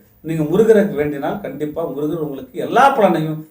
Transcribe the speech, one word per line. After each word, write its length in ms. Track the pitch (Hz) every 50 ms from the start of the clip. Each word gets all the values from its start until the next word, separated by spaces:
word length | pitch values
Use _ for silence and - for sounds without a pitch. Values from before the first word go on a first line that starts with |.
| _ _ _ _
நீங்க 220 | - 156 165 160
முருகருக்கு 520 | 151 147 170 208 220 220 220 202 202 - -
வேண்டினால் 460 | 143 147 147 143 135 143 170 202 -
கண்டிப்பா 420 | - 175 - 147 151 147 151 156 170
முருகர் 420 | 147 131 143 151 151 175 165 151
உங்களுக்கு 300 | 139 135 131 131 - - 160
எல்லா 260 | 127 135 180 233 269 277
பலனையும் 520 | - 226 202 180 170 156 156 156 156 156 - _